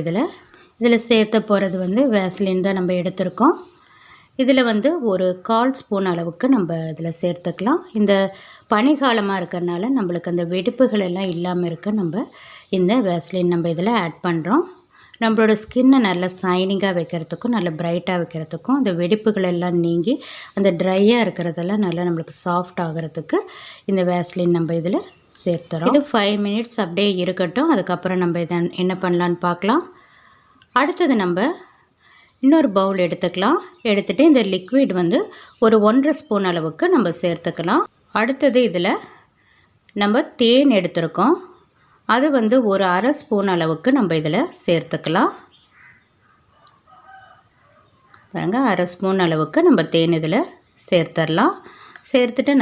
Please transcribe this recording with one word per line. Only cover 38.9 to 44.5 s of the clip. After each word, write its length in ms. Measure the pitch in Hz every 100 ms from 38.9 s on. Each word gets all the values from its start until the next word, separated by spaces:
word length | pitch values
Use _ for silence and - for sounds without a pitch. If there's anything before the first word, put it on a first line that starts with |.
| 403 - - _ _ _ _ _ _ _ 202
நம்ம 220 | 202 233 - -
தேன் 320 | 233 254 285 208
எடுத்திருக்கோம். 560 | 175 175 165 165 226 370 - - _ _ _ _ -
அது 140 | 233 302 269
வந்து 200 | 220 262 220
ஒரு 140 | 190 190
அரை 160 | 180 233 294
ஸ்பூன் 320 | - 208 196
அளவுக்கு 360 | 175 160 160 254 269
நம்ம 180 | 185 160
இதுல 180 | 151 185 349